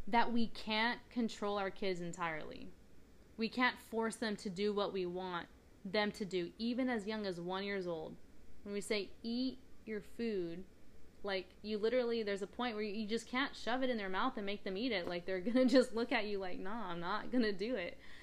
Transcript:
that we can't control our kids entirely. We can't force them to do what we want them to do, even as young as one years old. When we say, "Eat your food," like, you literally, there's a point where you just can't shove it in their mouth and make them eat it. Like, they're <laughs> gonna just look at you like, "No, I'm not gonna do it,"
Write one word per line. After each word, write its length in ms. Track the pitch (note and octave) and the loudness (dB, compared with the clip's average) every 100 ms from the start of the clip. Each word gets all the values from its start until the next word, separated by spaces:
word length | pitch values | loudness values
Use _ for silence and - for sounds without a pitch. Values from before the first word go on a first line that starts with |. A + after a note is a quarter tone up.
| - | 4
that 240 | A#3+ - | 6 8
we 160 | A#3 A#3 | 6 6
can't 500 | - A3 G#3+ A#3 - - | 4 0 4 4 2 -4
control 480 | B3 A3 - G3+ G3+ | -2 -2 0 -2 0
our 140 | F#3+ | -2
kids 300 | - G3 F3 | 0 0 0
entirely. 680 | E3+ F3 E3+ D#3 - - - - - - - - - - | -2 -2 -2 -2 -6 -8 -12 -14 -18 -20 -20 -20 -14 -2
We 120 | A3+ | -2
can't 300 | B3 B3+ - | 4 2 2
force 380 | - A3+ A3+ - | -4 -2 -2 0
them 180 | A3 G3+ | -2 -2
to 120 | G#3 | -4
do 220 | F3+ G#3 | 0 2
what 200 | G3+ G3 | 2 0
we 140 | F#3+ F3+ | 0 -2
want 400 | F3+ F#3 E3+ - - - - | -2 -4 -4 -6 -14 -20 -14
them 260 | G3 G#3 G#3 | -2 2 2
to 140 | - | 0
do, 260 | F#3+ F3+ E3+ - | -2 -2 -2 -2
even 300 | A#3 B3 B3+ | -2 0 0
as 180 | A#3 G3 | 0 -2
young 200 | A3 G3 | -2 -2
as 140 | E3+ | -2
one 220 | F3 F#3+ | -2 -2
years 240 | G3+ G3+ F3 | -2 -2 -2
old. 300 | D#3+ E3 A#3+ - - - - | -4 -6 -10 -14 -12 -8 -8
When 100 | G#3 | -4
we 60 | G3+ | -4
say, 300 | G3+ G#3 F#3 - | 0 -2 -2 -6
"Eat 380 | A3+ A#3+ C4 B3+ - - - | -4 -2 -2 -4 -10 -12 -8
your 140 | G#3 | -8
food," 640 | - - A#3 G3 E3+ F3+ - - - - - - | -6 -4 0 0 -2 -4 -10 -14 -14 -10 -12 -6
like, 240 | G3+ F#3+ F#3 - | -2 -2 -4 -10
you 160 | G#3 G#3+ | -4 0
literally, 460 | A3 B3+ A#3 A#3 | 4 4 4 2
there's 180 | G3+ G3 | 0 -2
a 40 | G3 | -2
point 260 | - B3 | -2 -2
where 80 | G#3+ | 0
you 240 | G#3+ G#3 G#3 | -2 -2 0
just 220 | A3+ - | -2 0
can't 260 | B3+ C4+ | 0 0
shove 300 | - A3 B3+ | -2 -2 2
it 60 | C4 | 2
in 60 | A3+ | 2
their 120 | F#3+ | 0
mouth 280 | F#3+ B3+ A#3 | 2 2 0
and 80 | |
make 200 | G3+ G#3 | -2 -2
them 120 | G3+ F#3+ | -2 -2
eat 140 | B3+ | 0
it. 160 | G3 F3 | 0 0
Like, 200 | F3 F3 | -2 -2
they're 120 | F#3 | -2
<laughs> 80 | F3+ | 4
gonna 180 | A#3+ B3+ | 6 8
just 280 | B3+ A#3 | 8 6
look 160 | A3 A#3+ | 2 0
at 160 | B3 G#3 | 0 0
you 120 | G3 | 0
like, 180 | F#3 - | 0 -2
"No, 140 | F#3 | -2
I'm 260 | A#3 F#3 E3+ | -2 -2 -2
not 320 | E3+ G#3 A#3 | -2 -2 2
gonna 220 | B3+ G#3+ | 4 4
do 240 | F#3 A3 A#3 | 2 0 -2
it," 220 | F3 - - - | -2 -6 -10 -12